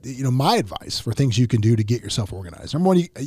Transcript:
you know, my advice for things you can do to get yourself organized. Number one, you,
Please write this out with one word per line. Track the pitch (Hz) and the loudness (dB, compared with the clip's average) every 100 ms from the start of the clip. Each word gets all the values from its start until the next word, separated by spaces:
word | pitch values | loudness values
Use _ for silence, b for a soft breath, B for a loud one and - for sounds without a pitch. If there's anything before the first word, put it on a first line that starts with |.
you | 127 131 | -10 -4
know, | 135 | 0
my | 127 156 226 | 2 4 2
advice | 107 - - - | 0 -6 -10 -8
for | 120 | -4
things | 113 139 110 | 0 0 2
you | 123 | 2
can | 117 | 2
do | 110 113 | 4 2
to | |
get | 104 120 | 2 -2
yourself | 101 - 104 | -4 -6 -6
organized. | 92 90 - - | -8 -12 -14 -6
Number | 151 185 | 0 4
one, | 180 | 4
you, | 175 - | 2 -4